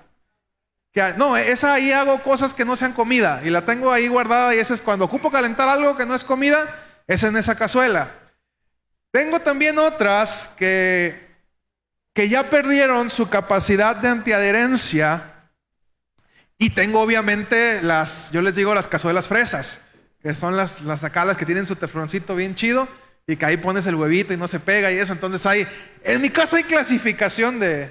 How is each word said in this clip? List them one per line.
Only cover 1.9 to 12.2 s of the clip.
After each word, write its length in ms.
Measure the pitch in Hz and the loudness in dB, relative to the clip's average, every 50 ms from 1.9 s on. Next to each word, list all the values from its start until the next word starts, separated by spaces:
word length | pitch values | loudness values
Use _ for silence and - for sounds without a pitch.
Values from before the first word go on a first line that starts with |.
hago 320 | 269 277 277 277 269 262 - | 2 2 2 2 0 0 0
cosas 320 | 269 269 254 277 262 269 | 0 0 0 0 -2 -2
que 100 | - 247 | -2 -2
no 120 | 240 254 | -2 0
sean 160 | 240 254 254 240 | -2 -2 -4 -2
comida. 480 | 240 226 233 254 247 214 165 143 127 143 | -2 0 2 2 4 4 2 0 -2 -2
Y 60 | 165 | 0
la 140 | 170 175 170 | 0 0 0
tengo 260 | 233 233 247 262 262 | 0 -2 0 2 2
ahí 160 | 247 240 233 | 2 2 2
guardada 480 | 240 247 247 240 220 233 247 247 247 233 | 2 0 0 2 2 2 2 4 4 2
y 40 | 226 | 2
esa 160 | 220 - 247 | 2 0 -2
es 60 | 214 | -2
cuando 260 | - 220 202 190 185 | -2 -2 0 0 0
ocupo 260 | 160 220 269 - 302 277 | -2 -2 -2 -2 0 0
calentar 360 | 269 247 233 226 240 269 269 | 0 0 0 0 0 2 2
algo 280 | 277 285 294 285 285 | 2 2 2 0 0
que 100 | - 247 | 0 -2
no 80 | 233 254 | -4 -4
es 80 | 247 - | -4 -2
comida, 460 | - 262 262 277 285 294 311 302 302 - - - - _ _ _ - | -2 -2 0 2 2 2 2 0 -2 -8 -14 -20 -20 _ _ _ -2
es 160 | 185 180 226 | 0 0 2
en 120 | 214 208 | 2 0
esa 200 | 220 196 226 220 | 0 0 0 0
cazuela. 560 | - 226 208 - 254 254 240 202 160 135 - - - - _ _ _ _ _ _ _ _ _ _ _ _ _ _ _ _ _ | 0 -2 0 2 2 2 4 2 0 -2 -4 -8 -16 -20 _ _ _ _ _ _ _ _ _ _ _ _ _ _ _ _ _
Tengo 300 | - 254 302 311 320 330 | -2 -2 0 0 -2 0
también 360 | 330 294 285 269 302 302 302 | 0 -2 0 0 0 0 2
otras 760 | 311 311 311 311 311 214 202 202 208 220 214 - - - - - | 2 2 0 2 0 0 2 2 2 2 0 -2 -4 -6 -10 -6
que, 800 | - 185 185 190 190 185 185 185 180 175 170 151 - - - _ _ _ _ _ _ _ _ _ _ _ _ _ _ _ _ _ | -2 0 0 2 2 2 2 2 0 0 -2 -4 -8 -16 -20 _ _ _ _ _ _ _ _ _ _ _ _ _ _ _ _ _
que 140 | 214 | -2